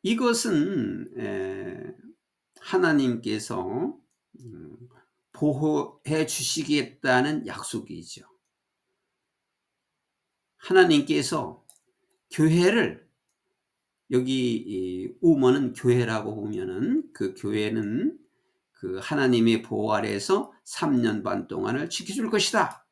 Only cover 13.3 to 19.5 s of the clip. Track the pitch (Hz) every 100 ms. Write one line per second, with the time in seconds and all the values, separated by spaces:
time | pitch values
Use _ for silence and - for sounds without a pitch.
13.3 | _ _ _ _ _ _ _ _ 127 127
14.3 | 131 123 113 - 95 92 92 92 - 170
15.3 | 143 127 139 131 - 123 123 117 110 107
16.3 | 107 104 101 92 92 156 294 302 - -
17.3 | - 104 107 107 110 104 113 277 - _
18.3 | _ _ _ _ _ 92 95 - 147 131
19.3 | 120 113